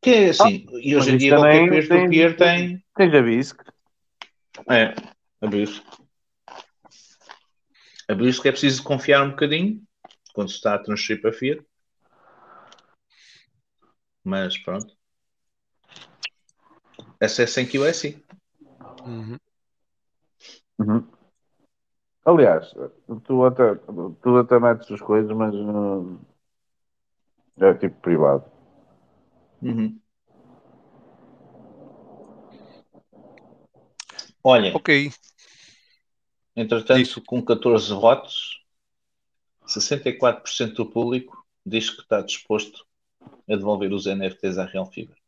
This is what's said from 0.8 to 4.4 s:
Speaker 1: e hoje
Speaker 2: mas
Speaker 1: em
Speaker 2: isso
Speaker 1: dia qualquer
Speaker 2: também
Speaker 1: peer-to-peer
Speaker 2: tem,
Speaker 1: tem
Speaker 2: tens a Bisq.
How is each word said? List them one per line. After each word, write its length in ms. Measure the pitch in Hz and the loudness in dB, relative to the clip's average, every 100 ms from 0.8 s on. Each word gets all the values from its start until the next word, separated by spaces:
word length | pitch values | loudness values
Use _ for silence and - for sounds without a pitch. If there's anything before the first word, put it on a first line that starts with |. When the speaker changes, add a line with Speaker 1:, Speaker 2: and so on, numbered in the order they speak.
Speaker 1:
e 160 | 135 143 | 0 2
hoje 0 | |
Speaker 2:
mas 120 | 135 | 4
Speaker 1:
em 20 | |
Speaker 2:
isso 80 | 131 | 4
Speaker 1:
dia 160 | 139 | 6
qualquer 240 | 147 151 156 | 6 8 8
Speaker 2:
também 100 | 175 | 6
Speaker 1:
peer-to-peer 680 | 156 151 175 180 160 165 165 | 2 4 2 4 4 4 4
Speaker 2:
tem, 320 | 175 175 180 | 2 2 -4
Speaker 1:
tem 420 | 180 _ - 185 | -8 _ 0 4
Speaker 2:
tens 40 | |
a 80 | 147 | 4
Bisq. 420 | 117 117 139 - - _ _ _ _ _ - _ | 4 0 -4 -10 -20 _ _ _ _ _ -20 _